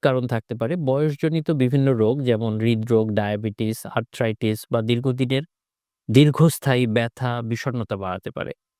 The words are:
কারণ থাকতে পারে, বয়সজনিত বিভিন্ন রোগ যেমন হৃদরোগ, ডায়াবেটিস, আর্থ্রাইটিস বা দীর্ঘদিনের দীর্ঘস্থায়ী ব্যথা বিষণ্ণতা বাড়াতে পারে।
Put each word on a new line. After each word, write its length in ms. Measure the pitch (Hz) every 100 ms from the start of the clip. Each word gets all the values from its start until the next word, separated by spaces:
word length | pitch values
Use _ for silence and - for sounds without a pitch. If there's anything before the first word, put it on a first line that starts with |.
কারণ 260 | 147 127 123
থাকতে 280 | 113 - 120
পারে, 200 | 117 180
বয়সজনিত 760 | 135 135 151 143 160 160 151
বিভিন্ন 400 | 151 127 139 135
রোগ 300 | 120 110 143
যেমন 380 | 123 110 113 107
হৃদরোগ, 520 | 113 113 113 113 110
ডায়াবেটিস, 720 | 104 104 104 110 104 110 110 -
আর্থ্রাইটিস 800 | - 113 - 113 107 110 110 -
বা 100 | 117
দীর্ঘদিনের 640 | 110 117 131 127 127 131 156 _ _ _ _ _ -
দীর্ঘস্থায়ী 760 | 120 151 135 160 - 139 127 120
ব্যথা 540 | 113 117 - 127 120
বিষণ্ণতা 560 | 113 117 135 120 107 98
বাড়াতে 340 | 95 92 -
পারে। 200 | - - - _ _